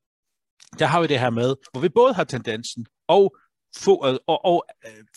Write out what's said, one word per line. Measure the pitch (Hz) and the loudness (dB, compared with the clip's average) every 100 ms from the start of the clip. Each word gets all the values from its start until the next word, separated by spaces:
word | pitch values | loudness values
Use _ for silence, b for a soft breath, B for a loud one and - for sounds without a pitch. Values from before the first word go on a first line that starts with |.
| _ _ _ _ _ _ _ - | _ _ _ _ _ _ _ -4
Der | 143 | -2
har | 170 | 0
vi | 156 | 0
det | 131 | 0
her | 123 | -2
med, | 117 123 135 - | -2 -2 -4 -10
hvor | 127 | -6
vi | 175 | 0
både | 233 254 | 2 2
har | 180 | 2
tendensen | 156 123 117 110 - 120 110 _ - | -4 -6 -8 -8 -10 -14 -16 _ 2
og | 190 196 b b _ _ - | 4 4 b b _ _ -4
få-, | 190 190 135 | 2 2 2
øh, | 131 - | -4 -2
og, | 156 | -2
og, | 185 175 - - 113 | 0 0 -4 -20 -20
øh, | 107 110 | -20 _